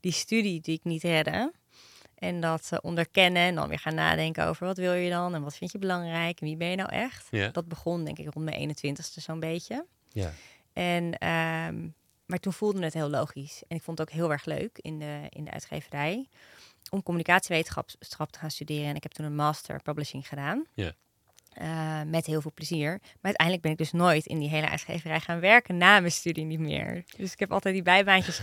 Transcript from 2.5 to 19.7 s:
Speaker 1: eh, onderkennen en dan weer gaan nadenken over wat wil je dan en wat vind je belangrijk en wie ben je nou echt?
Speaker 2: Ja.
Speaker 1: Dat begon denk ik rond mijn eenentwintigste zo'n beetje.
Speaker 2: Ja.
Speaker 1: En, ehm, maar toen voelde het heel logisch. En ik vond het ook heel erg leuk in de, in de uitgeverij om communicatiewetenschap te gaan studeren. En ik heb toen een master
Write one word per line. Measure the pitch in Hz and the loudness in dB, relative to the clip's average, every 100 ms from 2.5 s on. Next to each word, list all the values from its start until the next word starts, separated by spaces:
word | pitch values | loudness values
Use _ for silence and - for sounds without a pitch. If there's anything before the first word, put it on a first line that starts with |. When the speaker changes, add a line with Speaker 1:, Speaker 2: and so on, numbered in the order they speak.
| 160 - | -2 -2
Speaker 1:
eh, | - | -4
onderkennen | - 170 165 - 180 180 | -2 -2 2 6 6 6
en | 175 | 4
dan | 170 147 | 2 -2
weer | 156 | -4
gaan | - | -4
nadenken | 160 160 160 160 160 165 | 2 4 4 2 0 0
over | 160 180 | 0 -4
wat | 190 | -2
wil | 180 | 0
je | 180 180 | 2 2
dan | 175 180 | 0 -2
en | 170 | -2
wat | 147 - | -6 -8
vind | 180 | -10
je | 208 | -6
belangrijk | 190 180 170 165 170 175 | -2 -2 -2 -2 -2 -2
en | 156 | -6
wie | 160 | -4
ben | 170 | -2
je | 185 | -2
nou | 190 | -2
echt? | - 247 - - | -2 -4 -8 -6
Speaker 2:
Ja. | 214 196 | -2 -2
Speaker 1:
Dat | - 170 | -2 -6
begon | 165 - 170 | -6 -4 -4
denk | 156 147 | -4 -8
ik | 151 | -10
rond | 156 | -6
mijn | 156 - | -6 -4
eenentwintigste | 143 151 147 143 165 - | -6 -4 -6 -6 -10 -14
zo'n | - 160 | -10 -6
beetje. | 160 170 - 240 349 _ _ | -4 -4 -6 -10 -10 _ _
Speaker 2:
Ja. | - 90 78 - - _ | -6 -6 -6 -18 -20 _
Speaker 1:
En, | - 175 175 170 165 | -4 -2 0 -2 -2
ehm, | - 165 160 160 165 165 165 - _ _ _ | -2 0 0 -2 -4 -8 -10 -14 _ _ _
maar | 180 | -4
toen | - | -4
voelde | 180 208 196 | -2 0 0
het | 165 | -2
heel | 160 147 | -2 0
logisch. | 147 139 - 139 - - | 0 -2 -4 -12 -14 -10
En | 165 | -10
ik | |
vond | - 165 | -8 -6
het | 160 | -4
ook | |
heel | 160 165 | 0 0
erg | 147 | 0
leuk | - 147 202 - | -2 -4 -6 -8
in | - 156 | -10 -8
de, | 147 147 147 | -8 -8 -10
in | - | -10
de | 151 | -10
uitgeverij | - - 151 - 143 147 208 269 _ - - - _ - | -10 -8 -10 -8 -2 -2 -2 -6 _ -20 -20 -20 _ -6
om | 196 | -6
communicatiewetenschap | 180 175 165 180 - 165 165 - - - - - 151 | -2 -2 6 4 6 0 0 -4 -8 -12 -16 -8 -8
te | - | -6
gaan | 156 | -10
studeren. | - 147 151 147 | -8 -6 -4 -2
En | 147 | -4
ik | |
heb | 147 | -8
toen | - 156 | -8 -4
een | |
master | 147 147 151 - | 0 0 0 -6